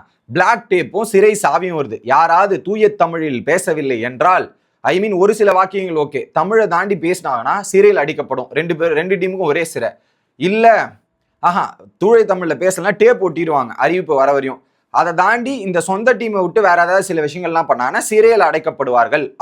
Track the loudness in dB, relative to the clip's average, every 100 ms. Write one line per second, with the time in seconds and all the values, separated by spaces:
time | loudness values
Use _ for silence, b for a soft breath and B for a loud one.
0 | -10 _ -6 0 0 0 0 -2 -2 -4
1 | 0 2 2 2 0 0 -2 -6 -6 -8
2 | 0 2 4 2 2 0 -4 2 2 2
3 | -2 -2 -4 -4 -2 -2 0 -4 -2 -4
4 | -4 -2 0 0 -2 _ _ _ -2 0
5 | 0 2 2 4 2 4 2 -2 -4 -4
6 | -4 -6 -4 -4 0 2 2 0 -2 -2
7 | -2 -4 -4 -4 -2 -4 0 4 4 4
8 | 0 -4 -6 -8 -6 -4 -4 -2 0 0
9 | -2 -2 -2 -2 -2 -2 -4 -6 -8 -8
10 | _ _ _ -6 -2 2 4 4 0 -10
11 | _ _ _ _ -2 0 -4 -8 -20 _
12 | 4 4 4 0 -2 -2 -2 0 -2 2
13 | 2 2 -2 -2 -2 -2 -2 -2 0 0
14 | 0 2 2 2 -2 -8 _ _ _ -2
15 | 0 0 0 0 -2 -6 -4 -4 -2 -2
16 | 0 0 -2 -2 -2 0 2 2 2 0
17 | 0 -4 -4 -6 -4 -2 -2 -2 -2 -4
18 | 0 4 4 4 2 0 -4 -4 0 2
19 | 2 0 -2 -4